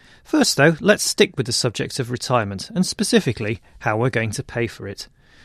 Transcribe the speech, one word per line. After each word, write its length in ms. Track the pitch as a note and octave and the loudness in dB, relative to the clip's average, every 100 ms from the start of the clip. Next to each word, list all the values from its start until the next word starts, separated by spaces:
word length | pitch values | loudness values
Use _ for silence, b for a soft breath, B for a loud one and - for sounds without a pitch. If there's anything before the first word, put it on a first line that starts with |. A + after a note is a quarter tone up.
| b b | b b
First, 320 | - D#4 - - | -2 2 2 6
though, 200 | D3+ D#3+ | 4 6
let's 240 | G3 G#3 | 2 2
stick 320 | - - G#3 - | 0 2 2 2
with 80 | |
the 80 | A#2+ | -4
subject 480 | - B2 - A#2 - | -2 -2 -2 -6 -4
of 100 | A#2+ | -6
retirement, 600 | B2 - B2 G2+ G2 - | -6 0 0 0 -6 -6
and 160 | F3+ F#3 | -2 -2
specifically 760 | - G#3+ A#3 C#3+ - G#2+ A2+ b b | -2 2 2 2 -2 -4 -6 b b
how 180 | A2+ G#2+ | -2 0
we're 100 | B2+ | 0
going 220 | A#2 A2+ | 0 -2
to 120 | G#2 | -6
pay 240 | - A#2+ A#2 | -6 -4 -4
for 220 | - G2+ | -6 -12
it. 200 | G2 - b b b | -12 -16 b b b